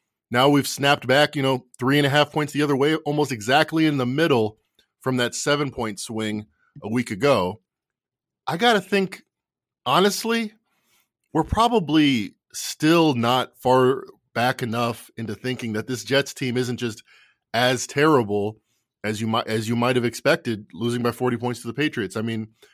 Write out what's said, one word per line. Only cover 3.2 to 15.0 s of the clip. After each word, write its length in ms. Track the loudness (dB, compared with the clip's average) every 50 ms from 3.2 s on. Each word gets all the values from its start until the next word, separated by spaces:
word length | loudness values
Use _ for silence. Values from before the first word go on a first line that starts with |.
| -2 -2
exactly 540 | -2 -6 -2 2 2 2 2 2 0 0 2
in 120 | 2 2 0
the 80 | -2
middle 520 | -2 0 0 2 2 4 2 2 0 -4 _ _ _ _ _ _ _ _ _
from 160 | -4 -2 0 0
that 160 | -2 -2 -2
seven-point 680 | -4 -2 -2 0 0 -2 -4 -4 -6 -6 -6 -6 -8
swing 460 | -10 -8 -6 -6 -4 -4 -4 -6 -8 _ _ _ _ _ _ -14
a 60 | -8 -4
week 220 | -2 -2 -2 -2
ago. 500 | -4 0 2 4 4 4 2 -2 -4 -8 _ _ _ _ _ _ _ _ _ _ _ _ _ _ _ _ -10
I 100 | -8 -4
gotta 240 | 0 2 4 2 2
think, 420 | 0 0 0 0 0 -2 -6 -16 _ _ _ _ _ _ _ _ _ _ _ _ -4
honestly, 680 | 0 2 4 4 2 0 -2 -4 -2 -2 -2 -4 -6 _ _ _ _ _ _ _ _ _ _ _ _ _ _ _ _
we're 120 | -2 -2 -2
probably 880 | 0 0 2 2 2 2 0 0 2 2 4 4 4 2 0 -2 -4 _ _ _ _
still 640 | -14 -12 -12 -10 -8 0 2 4 4 6 4 4 2
not 420 | 2 2 2 2 0 0 -4 _ _
far 460 | 0 4 4 6 6 4 2 0 -4 -14 -20 _ _ _
back 300 | -4 -2 -2 -2 -2 -2
enough 480 | -6 -4 -2 -2 -2 -2 -4 -8